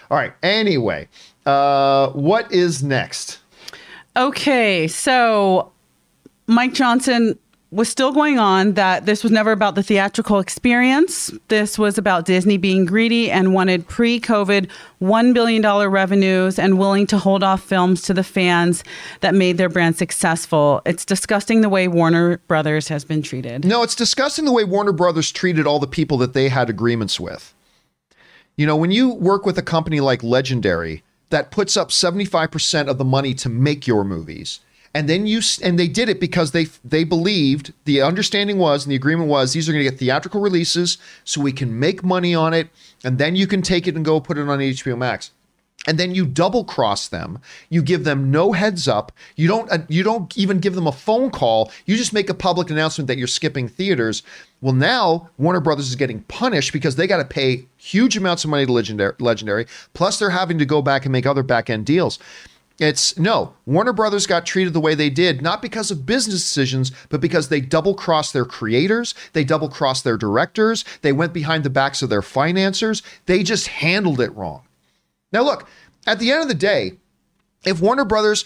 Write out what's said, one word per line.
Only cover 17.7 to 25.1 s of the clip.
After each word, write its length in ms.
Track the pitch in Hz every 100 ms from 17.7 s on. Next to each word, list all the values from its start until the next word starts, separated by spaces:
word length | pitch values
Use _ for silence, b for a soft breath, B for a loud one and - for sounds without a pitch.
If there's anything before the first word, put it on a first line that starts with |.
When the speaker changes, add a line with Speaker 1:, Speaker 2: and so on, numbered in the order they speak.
| 190 180 180
Speaker 2:
to 120 | -
the 80 | 190
fans 640 | 185 190 180 175 175 170 B B B B
that 120 | 190
made 240 | 190 180 175
their 100 | 180
brand 280 | 175 165 165
successful. 840 | 175 - 175 165 - 156 147 135 -
It's 180 | 170
disgusting 580 | - 190 - 220 - 226
the 60 | 208
way 200 | 190 180
Warner 500 | 170 165 170 175 170 -
Brothers 400 | 160 151 151 147
has 160 | 147
been 180 | 139 156
treated. 420 | 143 131 120 127
Speaker 1:
No, 180 | 175 233
it's 140 | 233 -
disgusting 480 | 226 - 285 320
the 80 | 294
way 100 | 240
Warner 300 | 202 196 202
Brothers 400 | 165 180